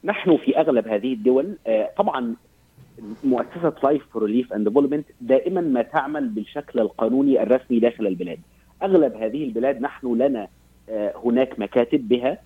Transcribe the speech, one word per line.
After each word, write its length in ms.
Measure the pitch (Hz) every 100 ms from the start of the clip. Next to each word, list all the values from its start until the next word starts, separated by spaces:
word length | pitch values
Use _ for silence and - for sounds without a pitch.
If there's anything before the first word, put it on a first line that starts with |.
نحن 320 | - - 185 151
في 220 | - -
أغلب 300 | 156 123 110
هذه 240 | 107 120
الدول، 440 | 123 110 131 165 196 -
آه، 240 | 110 104 -
طبعًا 380 | 196 147 120 113 _ _ _ _ - - 107 110
مؤسسة 460 | 139 127 120 170 170
Life 320 | - 135 147 -
for 60 | 113
Relief 360 | 107 117 127 107
and 140 | 107
Development 320 | 123 139 147 147 _
دائمًا 400 | 120 131 175 185
ما 220 | 170 127
تعمل 460 | 113 156 139 151 131
بالشكل 520 | 107 104 147 - 120
القانوني 640 | 107 - 113 127 139 135
الرسمي 360 | 107 127 - 120
داخل 280 | 117 117 107
البلاد. 320 | 90 87 80 - _ _ _
أغلب 320 | 196 185 143
هذه 300 | 107 110 131
البلاد 360 | 147 113 127 131
نحن 340 | 135 - 127
لنا، 340 | 117 139 123 98 _ _ _ -
آه، 240 | 110 104 -
هناك 340 | 117 120 131 -
مكاتب 480 | 101 - 120 151 113
بها 300 | 123 123 180